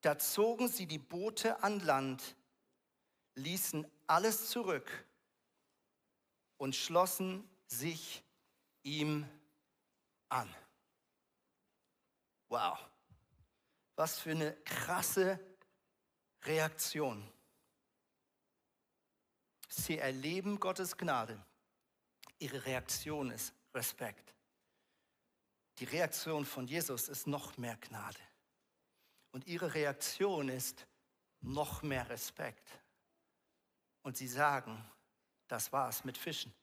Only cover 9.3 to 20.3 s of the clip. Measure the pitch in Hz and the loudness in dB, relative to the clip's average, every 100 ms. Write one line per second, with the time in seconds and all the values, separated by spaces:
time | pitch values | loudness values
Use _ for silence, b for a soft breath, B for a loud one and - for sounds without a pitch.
9.3 | - _ _ _ _ _ _ _ _ _ | -12 _ _ _ _ _ _ _ _ _
10.3 | 123 107 87 - _ _ _ _ _ _ | -2 -2 -10 -20 _ _ _ _ _ _
11.3 | _ _ _ _ _ _ _ _ _ _ | _ _ _ _ _ _ _ _ _ _
12.3 | _ _ 117 90 76 - _ _ - _ | _ _ 0 2 0 -8 _ _ -20 _
13.3 | _ - _ _ _ _ - 156 - 165 | _ -20 _ _ _ _ -2 -2 -2 -4
14.3 | 160 151 - - - - 175 185 - 185 | 0 0 -2 -6 -4 0 0 2 4 4
15.3 | 190 - - - _ _ _ _ _ _ | 4 -4 -20 -20 _ _ _ _ _ _
16.3 | _ - 160 156 156 - 156 147 107 104 | _ 0 2 2 0 -4 0 0 -2 -10
17.3 | - _ _ _ _ _ _ _ _ _ | -18 _ _ _ _ _ _ _ _ _
18.3 | _ _ _ _ _ _ _ _ _ _ | _ _ _ _ _ _ _ _ _ _
19.3 | _ _ _ - - - 160 135 131 143 | _ _ _ -10 -6 -2 0 0 0 -2